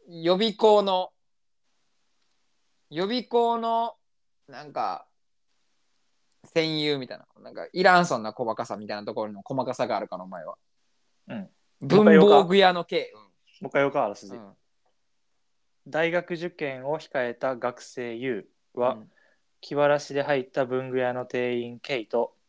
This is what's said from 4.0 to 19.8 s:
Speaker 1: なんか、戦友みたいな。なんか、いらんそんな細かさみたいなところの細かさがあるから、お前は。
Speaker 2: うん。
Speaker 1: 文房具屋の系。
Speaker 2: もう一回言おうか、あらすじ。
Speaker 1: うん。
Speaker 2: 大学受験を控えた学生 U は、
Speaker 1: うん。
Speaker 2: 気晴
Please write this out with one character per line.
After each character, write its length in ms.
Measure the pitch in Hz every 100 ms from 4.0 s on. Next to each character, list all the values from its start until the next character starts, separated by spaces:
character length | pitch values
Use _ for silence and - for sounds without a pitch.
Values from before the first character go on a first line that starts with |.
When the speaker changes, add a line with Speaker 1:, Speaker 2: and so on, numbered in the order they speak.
| _ _ _ _ -
Speaker 1:
な 160 | 131
ん 80 | 151
か、 340 | 131 107 87 - _ _ _ _ _ _ _ _ _ _ _ _ _ -
戦 280 | 165 160 156
友 180 | 147 139
み 80 | 123
た 80 |
い 40 | -
な。 80 | _ _
な 80 | 107
ん 20 |
か、 140 | 120 82
い 100 | 170
ら 160 | 185 180
ん 60 | 170
そ 120 | 127
ん 40 |
な 100 | 107
細 220 | - 113
か 120 | 107 117
さ 100 | 104
み 100 | 104
た 80 |
い 20 | 104
な 80 |
と 100 | 107
こ 120 | 110 107
ろ 60 |
の 100 | 101
細 200 | - 131
か 100 | 123
さ 120 | 123 120
が 100 | 104
あ 40 |
る 80 | 101
か 80 | 92
ら、 80 |
お 20 | 92
前 180 | 92
は。 120 | 80 - _ _ _ _ _ _ -
Speaker 2:
う 60 |
ん。 160 | 113 - _ _ -
Speaker 1:
文 380 | 139 190 214 -
房 260 | 202 208
具 120 | 175 196
屋 160 | 185
の 120 | 180
系。 280 | 170 170 120 107 101 _ _ -
Speaker 2:
も 80 | -
う 0 |
一 40 |
回 100 | 143
言 40 | 139
お 20 |
う 20 |
か、 120 | 143
あ 40 | 110
ら 60 |
す 120 | 101 101
じ。 80 |
Speaker 1:
う 40 | 117
ん。 180 | 101 - _ _ _ _ _ _ _ _ _ _ _ _ -
Speaker 2:
大 240 | 151 165
学 220 | 175 175
受 160 | 170 175
験 360 | - 147 131 135
を 120 | 151
控 260 | - 139
え 100 | 120
た 220 | 120 135 123
学 260 | 123 123
生 340 | - - 120 117
U 320 | 131 107 - _ _
は、 200 | - 123
Speaker 1:
う 20 | 110
ん。 120 | 110 _ _ _ _ _
Speaker 2:
気 140 | -
晴 140 | 143